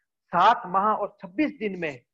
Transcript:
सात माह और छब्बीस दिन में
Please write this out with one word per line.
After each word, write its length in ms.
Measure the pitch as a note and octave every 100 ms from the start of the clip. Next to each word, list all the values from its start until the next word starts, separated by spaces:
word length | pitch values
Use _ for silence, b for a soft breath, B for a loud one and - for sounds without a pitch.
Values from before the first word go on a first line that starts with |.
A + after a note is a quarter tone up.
| _ _ _
सात 360 | F3 G3 F3+ F3+
माह 280 | F#3+ -
और 240 | G#3 G3 -
छब्बीस 360 | F#3 G3 D4 -
दिन 200 | G#3+ F#3
में 260 | D#3+ C3 _